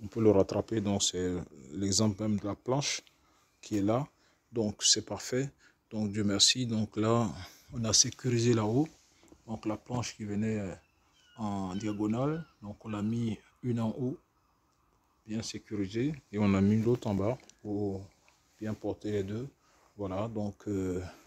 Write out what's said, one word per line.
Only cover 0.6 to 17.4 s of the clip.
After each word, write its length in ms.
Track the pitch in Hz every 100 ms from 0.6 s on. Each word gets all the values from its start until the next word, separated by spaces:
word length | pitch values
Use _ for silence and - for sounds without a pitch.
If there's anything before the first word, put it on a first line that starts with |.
| - 113
Donc, 220 | 101 98
c'est 280 | - 90 90 90 - 78 65
l'exemple 480 | 87 98 98 107 98
même 160 | 110 104
de 80 | 101
la 100 | 98
planche 460 | - 135 - - - _ _ _ _ _
qui 160 | - 104
est 60 |
là. 260 | 101 120 147 _ _ _ _
Donc, 320 | 117 107 101
c'est 240 | - 110 -
parfait. 440 | 101 - 127 139 - _ _ -
Donc, 200 | 107 107
Dieu 140 | 107
merci. 420 | 101 98 - 127 120
Donc, 300 | 110 104 107
là, 340 | 110 117 110 71 90 - -
on 120 | 120
a 80 | 113
sécurisé 600 | 104 123 - 127 117 120
là-haut. 340 | 113 107 123 160 - _ _ - - 117
Donc, 200 | 110 107
la 100 | 110
planche 400 | - 123 107 -
qui 80 |
venait, 340 | 104 104 110 107
euh, 160 | 95 - _ _ _ _ _ -
en 380 | 107 98 95
diagonale. 680 | 95 110 104 107 117 143 165 160 _
Donc, 220 | 104 -
on 40 | 110
l'a 140 | 104
mis 360 | 104 117 117 98 - _
une 180 | 123 117
en 100 | 113
haut, 280 | - 127 - _ _ _ _ _ _ _ _ _ _ -
bien 160 | 107
sécurisée. 720 | 104 107 - 104 95 113 143 156 -
Et 60 | 104
on 160 | 101
a 60 | 95
mis 200 | 98 110
l'autre 280 | 113 120 113
en 60 |
bas 240 | 98 101 131